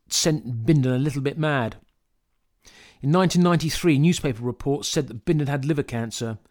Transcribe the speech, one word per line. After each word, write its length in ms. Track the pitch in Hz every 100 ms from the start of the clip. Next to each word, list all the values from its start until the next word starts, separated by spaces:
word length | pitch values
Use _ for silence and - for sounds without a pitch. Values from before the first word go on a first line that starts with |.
| -
sent 580 | - 170 156 120 117 110
Bindon 260 | 151 127
a 60 | 127
little 240 | 147 127
bit 160 | 135 160
mad. 380 | 151 139 110 - _ _ _ _ _ _ _ _ - - - -
In 60 | 131
nineteen 320 | 180 180 175
ninety-three, 560 | 175 170 160 - 175 139
newspaper 440 | 165 - 147 113
reports 460 | 120 120 139 143 -
said 200 | 160 131
that 180 | 123 -
Bindon 200 | 156 139
had 200 | 139 139
liver 160 | 143
cancer, 560 | 135 117 113 - 117 107 _